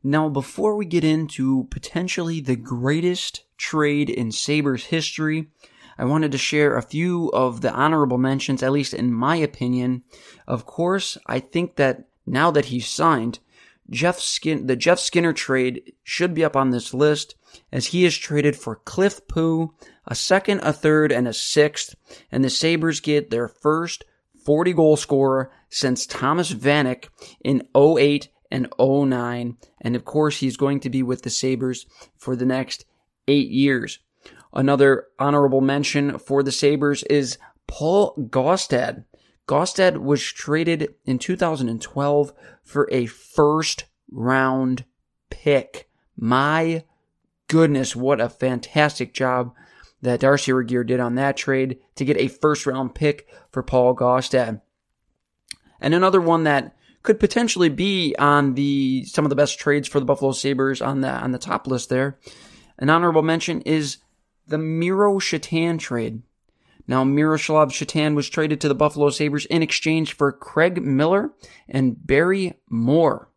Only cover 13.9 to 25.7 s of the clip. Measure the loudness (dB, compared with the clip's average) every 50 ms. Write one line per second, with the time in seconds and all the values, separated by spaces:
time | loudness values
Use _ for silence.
13.9 | -6 -2 -2 -2 -2 -2 -6 -6 -6 -4 -4 -4 -4 -2 -2 -2 -2 0 2 2
14.9 | 2 2 0 -2 0 2 2 2 -2 -2 -4 -2 0 0 0 -2 -4 -8 _ -18
15.9 | _ _ _ -10 -4 -2 -2 -2 0 0 0 0 2 2 2 2 0 -2 -4 -6
16.9 | 0 2 2 2 2 0 -4 _ -14 _ _ _ -20 -20 _ _ -6 -6 -6 -2
17.9 | 0 2 2 2 2 -2 -6 -2 -2 2 2 2 0 0 -8 -12 -12 -12 _ -8
18.9 | -2 0 0 0 0 -4 _ -6 -2 0 0 2 0 0 -2 -4 _ _ -20 -20
19.9 | _ _ _ -10 -8 -6 0 2 2 2 2 0 -4 -2 -2 -4 -4 0 2 2
20.9 | 4 4 4 2 2 0 0 -2 -4 -6 -6 0 2 2 2 2 0 -6 -12 -12
21.9 | -14 _ _ _ -20 -20 _ _ -2 0 0 0 0 0 0 0 0 0 0 -2
22.9 | -2 -2 -2 0 0 0 0 -2 -4 -4 -4 -6 _ _ 0 0 0 0 -4 -6
23.9 | -10 -14 -16 _ _ _ _ _ _ _ _ 0 0 2 2 0 2 4 6 6
24.9 | 4 4 2 0 2 2 4 2 2 0 -2 -6 _ _ _ _